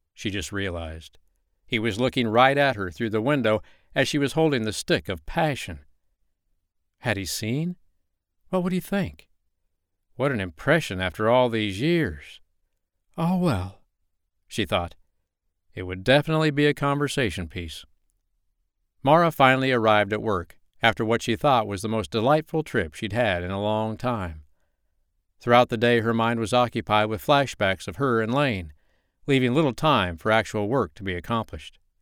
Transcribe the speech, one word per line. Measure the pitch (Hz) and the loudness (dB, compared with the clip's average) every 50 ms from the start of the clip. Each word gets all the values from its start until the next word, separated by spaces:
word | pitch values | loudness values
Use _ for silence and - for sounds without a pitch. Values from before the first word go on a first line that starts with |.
| _ _ _ | _ _ _
she | - - 107 | -8 -6 -6
just | 95 101 82 - | -4 -6 -6 -6
realized. | 101 98 98 95 87 85 82 80 80 80 - - - - _ _ _ _ _ _ _ _ _ | -6 -6 -4 -4 -6 -6 -8 -10 -12 -14 -16 -20 -20 -20 _ _ _ _ _ _ _ _ _
He | - 127 110 | -4 -4 -2
was | 110 117 92 110 | -2 -2 0 0
looking | 127 123 - 135 120 107 | -2 0 0 0 0 2
right | 107 117 131 135 139 143 | 4 6 6 6 4 4
at | 143 135 120 | 2 0 0
her | 104 95 90 | -2 -6 -8
through | - - 117 107 | -6 -6 -4 -2
the | 107 110 | -2 -2
window | 107 139 151 139 113 110 110 104 - - - _ _ _ - | 0 0 0 2 2 2 0 0 -2 -8 -20 _ _ _ -2
as | 139 135 - | -2 -2 0
she | - 143 | 0 -2
was | 139 127 - | -2 -2 0
holding | 160 160 156 143 120 110 | 0 2 2 2 0 -2
the | 127 - | -4 -6
stick | - - - 170 113 - - | -6 -2 -2 -2 -2 -2 -4
of | 92 - - | -8 -8 -8
passion. | - - 165 165 151 131 - - - 76 69 - _ _ _ _ _ _ _ _ _ _ _ _ _ _ _ _ _ _ _ _ _ _ _ | -6 -2 0 0 0 -2 -4 -8 -10 -12 -14 -16 _ _ _ _ _ _ _ _ _ _ _ _ _ _ _ _ _ _ _ _ _ _ _
Had | - 123 104 98 | -4 -4 -4 -2
he | 95 | -4
seen? | - - - 110 110 123 147 165 180 175 - _ _ _ _ _ _ _ _ _ _ _ _ _ _ | -6 -8 -6 -4 -4 -4 -4 -4 -4 -6 -10 _ _ _ _ _ _ _ _ _ _ _ _ _ _
What | 185 185 175 | -4 -2 -2
would | 190 185 | -2 -2
he | 180 | -4
think? | - - 196 202 175 - - - - _ _ _ _ _ _ _ _ _ _ _ _ _ _ _ _ _ _ | -4 -4 -4 -4 -4 -4 -8 -12 -20 _ _ _ _ _ _ _ _ _ _ _ _ _ _ _ _ _ _
What | - 131 143 | -2 -2 0
an | 131 104 | 0 -2
impression | 95 90 - - - 135 156 165 - - 98 90 | -4 -6 -8 -4 0 2 2 2 2 -2 -4 -4
after | 92 90 - - 110 110 | -4 -4 -2 0 2 4
all | 120 127 127 120 | 4 4 4 2
these | 113 110 107 104 95 101 | 0 -2 -2 -2 -4 -2
years. | 131 165 175 170 147 101 76 71 - - - - _ _ _ _ _ _ _ _ _ _ _ _ _ _ _ 214 | -2 0 0 0 0 -2 -4 -8 -14 -20 -20 -20 _ _ _ _ _ _ _ _ _ _ _ _ _ _ _ -4
"Oh | 165 170 185 180 | -2 0 0 0
well," | 180 170 117 92 90 92 101 - _ _ _ _ _ _ _ _ _ _ _ _ _ _ | 0 0 0 -2 -4 -8 -12 -18 _ _ _ _ _ _ _ _ _ _ _ _ _ _
she | - - 101 | -6 -6 -2
thought. | - 107 90 87 82 - - _ _ _ _ _ _ _ _ _ _ _ _ _ _ _ | 0 0 -2 -2 -4 -8 -16 _ _ _ _ _ _ _ _ _ _ _ _ _ _ _
It | - 92 | -10 -8
would | 90 92 92 92 | -8 -8 -4 2
definitely | 123 135 147 147 160 156 156 156 156 | 2 4 4 2 2 0 0 0 0
be | 139 143 147 147 | 2 2 2 2
a | 143 | 0
conversation | - 143 143 143 143 143 135 - 143 127 101 - 98 87 76 | 0 -2 -2 -2 -2 -2 -2 -2 -2 -2 -2 -4 -6 -10 -10
piece. | - 92 85 80 - - - - _ _ _ _ _ _ _ _ _ _ _ _ _ _ _ _ _ _ _ _ _ _ - | -10 -10 -10 -10 -12 -14 -18 -20 _ _ _ _ _ _ _ _ _ _ _ _ _ _ _ _ _ _ _ _ _ _ 2
Mara | 131 156 170 170 165 | 4 4 6 4 2
finally | - - 139 127 131 131 131 131 | 4 6 6 6 6 4 2 2
arrived | 127 120 110 110 107 104 104 98 107 | 2 4 4 4 6 4 4 2 0
at | 107 | -2
work | 110 110 101 87 - - - _ _ _ _ _ | -2 -2 -2 -2 -4 -8 -14 _ _ _ _ _
after | - 117 107 - 113 | 2 2 2 2 0
what | 107 117 113 | 0 0 0
she | - - 110 | 0 -2 -2
thought | - - 147 131 117 107 104 | 0 2 2 4 2 2 0
was | 101 90 | -4 -6
the | 110 107 | -4 -4
most | 110 113 101 - | -4 -4 -4 -4
delightful | - 113 110 131 151 156 156 - - 160 151 | -2 0 2 2 2 2 0 -2 -6 -6 -6
trip | - - 113 87 76 - | -2 -2 -2 -2 -4 -6
she'd | - 113 101 98 | -8 -8 -4 -2
had | 120 123 104 90 87 90 | 0 0 0 0 -2 -2
in | 90 | -4
a | 98 98 | -4 -2
long | 104 107 107 107 110 110 107 - | -2 -2 0 0 -2 -4 -6 -4
time. | - 127 120 107 92 82 78 76 - _ _ _ _ _ _ _ _ _ _ _ _ _ _ _ _ _ _ _ | -4 -4 -4 -4 -6 -8 -10 -12 -18 _ _ _ _ _ _ _ _ _ _ _ _ _ _ _ _ _ _ _
Throughout | - 117 120 123 123 - | 0 4 6 6 6 4
the | 123 110 | 2 0
day, | 117 120 120 117 | 2 4 4 4
her | 107 117 113 | 2 2 0
mind | 113 113 117 120 113 | 0 0 0 0 -2
was | 113 95 123 | -2 0 2
occupied | 123 123 113 - 117 - - 107 107 107 107 | 2 0 0 -2 -4 -2 0 2 2 2 0
with | 110 98 - | -2 -4 0
flashbacks | - 147 143 135 - - - 104 95 95 - - 104 | 2 2 2 2 0 -2 0 0 0 0 -2 -6 -10
of | 90 | -6
her | - 139 131 117 113 | -2 0 0 2 2
and | 110 110 | 0 0
Lane, | 123 143 147 135 110 92 82 76 - _ _ _ _ _ _ _ _ _ - | 0 0 0 0 -2 -4 -6 -10 -16 _ _ _ _ _ _ _ _ _ -2
leaving | 143 135 131 127 120 123 | 0 2 2 2 2 2
little | 160 160 135 113 | 2 2 0 0
time | - 156 160 139 110 92 90 85 - | 0 2 2 4 2 2 0 -4 -4
for | - 110 | 0 2
actual | 107 113 107 - - 107 104 104 | 2 2 2 0 -4 -4 -2 -2
work | 131 139 104 78 - | 0 0 -2 -2 -6
to | - 101 | -8 -8
be | 98 90 | -8 -6
accomplished. | 87 - - 117 113 107 - - 71 - - - _ _ _ _ _ | -6 -6 -4 -4 -4 -4 -6 -10 -16 -16 -18 -20 _ _ _ _ _